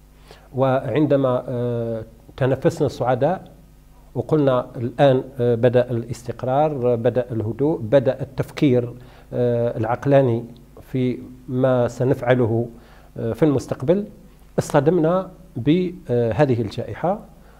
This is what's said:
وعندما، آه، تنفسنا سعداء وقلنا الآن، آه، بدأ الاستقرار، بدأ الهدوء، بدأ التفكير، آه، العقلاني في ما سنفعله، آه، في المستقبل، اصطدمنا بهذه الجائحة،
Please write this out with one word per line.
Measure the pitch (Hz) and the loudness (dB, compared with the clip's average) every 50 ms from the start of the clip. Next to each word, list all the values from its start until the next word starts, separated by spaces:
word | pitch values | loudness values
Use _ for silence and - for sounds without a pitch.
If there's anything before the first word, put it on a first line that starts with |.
| - - - - - - - - - - - | -20 -20 -20 -20 -20 -20 -20 -20 -20 -10 -2
وعندما، | 123 135 131 127 120 120 110 110 147 156 131 143 139 135 127 123 127 - 143 | 0 2 2 2 0 0 -2 0 0 2 4 4 2 2 2 0 0 -2 -4
آه، | 127 120 123 120 120 117 117 117 113 110 113 - - - - - - | -6 -4 -4 -4 -4 -4 -4 -4 -6 -6 -8 -12 -18 -20 -20 -20 -6
تنفسنا | - 135 131 135 131 - 165 165 - 151 123 | -2 0 0 0 0 0 -2 0 0 -2 -2
سعداء | - - 127 123 131 117 135 160 185 185 - - - - - - - - - - - - - - - | -2 -2 -2 0 0 2 0 0 0 -2 -6 -14 -20 -20 -20 -20 -20 -20 -20 -20 -20 -20 -20 -10 -10
وقلنا | 120 113 - 156 151 143 131 127 123 123 - - | -8 -4 0 0 2 4 2 2 0 -2 -4 -8
الآن، | 127 117 131 - - 143 139 131 131 - - - - | -8 -8 -6 0 2 4 4 4 2 0 -4 -6 -2
آه، | 120 120 120 | 0 0 2
بدأ | 117 123 123 117 123 120 127 | 2 2 4 4 2 2 2
الاستقرار، | 123 117 117 123 127 - - 120 110 - - 123 131 143 156 160 151 127 120 123 123 | -2 -6 -6 -8 -10 -12 -10 -12 -10 -8 -4 -2 0 0 0 0 0 0 0 0 0
بدأ | 117 113 123 110 127 120 - | 2 0 0 0 0 -2 -2
الهدوء، | 120 110 104 110 110 101 139 151 165 - | -4 -4 -4 -4 -2 0 0 0 0 -2
بدأ | 113 107 143 139 117 131 127 - | 0 2 2 4 4 2 -2 -2
التفكير، | 139 - - - 120 - - - 160 139 123 123 120 120 - - - - - - - - | -8 -8 -6 -6 -6 -6 -2 0 2 4 4 4 2 -2 -8 -14 -20 -20 -20 -20 -16 -8
آه، | 127 123 123 120 120 117 117 120 - 120 | -4 -2 0 0 0 0 0 -2 -2 -2
العقلاني | 113 110 120 - - 139 139 139 135 123 113 120 123 - - - - - - - - - | -2 -2 -4 -2 2 4 4 4 4 4 0 -2 -4 -8 -16 -20 -20 -20 -20 -20 -16 -8
في | - 131 127 127 117 - - - - - - - | -4 -2 -2 -2 -4 -6 -10 -16 -18 -18 -12 -6
ما | 127 127 135 131 127 123 123 117 | -2 0 2 2 2 2 2 0
سنفعله، | - - 127 131 139 - 123 120 131 123 120 107 113 113 120 117 - - - - - - - - - 120 | 0 0 0 0 0 0 2 2 2 2 2 2 0 -2 -2 -4 -8 -16 -20 -20 -20 -20 -20 -18 -10 -6
آه، | 117 113 | -6 -6
في | 110 - 165 | 0 2 2
المستقبل، | 151 135 147 - - - - 131 139 180 202 208 - - - - - - - - - - - | 2 2 0 -2 -4 -8 -4 0 0 0 0 0 -6 -12 -20 -20 -20 -20 -20 -20 -6 -6 -6
اصطدمنا | - - - 147 135 160 185 175 156 165 180 190 185 - - - - - - | -4 0 0 2 2 4 2 4 2 2 2 0 -2 -6 -12 -20 -20 -12 -10
بهذه | 127 113 143 160 185 180 180 - - - - 120 120 120 113 104 113 151 135 120 117 | -4 0 2 2 2 2 -2 -6 -10 -6 -2 0 0 0 0 2 2 2 2 2 0
الجائحة، | 113 - - 123 110 - 104 - - 175 202 - - - - - - - - - | -2 -4 -6 -8 -10 -10 -8 -4 -2 -2 -2 -4 -8 -14 -20 -20 -20 -20 -20 -20